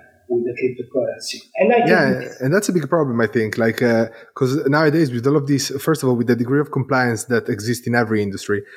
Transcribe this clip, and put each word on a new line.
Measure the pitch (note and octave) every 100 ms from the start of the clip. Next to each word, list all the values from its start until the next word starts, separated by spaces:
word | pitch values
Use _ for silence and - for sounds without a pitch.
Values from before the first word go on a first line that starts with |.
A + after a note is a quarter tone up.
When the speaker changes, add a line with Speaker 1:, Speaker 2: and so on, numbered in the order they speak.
| - _ -
Speaker 1:
with | A#2+
the | B2 A#2+
cryptocurrency. | C3 B2 B2 C3 A2+ - - - - -
And | G3+
I | A#3+
think | -
Speaker 2:
Yeah, | F3+ C#3 B2+
Speaker 1:
it's | B2+ -
Speaker 2:
and | C3
that's | F#3+ A3
a |
big | F3+ C#3
problem, | E3+ C#3+ A#2
I | A2
think. | A#2+ G#2+ B2
Like, | A2+ A2+
uh, | A#2+ A2+ A2+ - -
'cause | - C3 C#3+ C#3
nowadays | D3 D#3 D#3+ C#3+
with | A#2+ C3
all | D3+
of | C#3
this, | C3+ - C#3+
first | - D#3
of | C3
all, | A#2+
with | A#2+
the | A#2+
degree | A#2+ C#3+
of | D3
compliance | C3+ B2+ C3 B2 A2+
that | - A#2 -
exists | G#2 G#2+ A#2 A#2
in | A#2+
every | A2 A2
industry, | G2+ G2 - G2+ -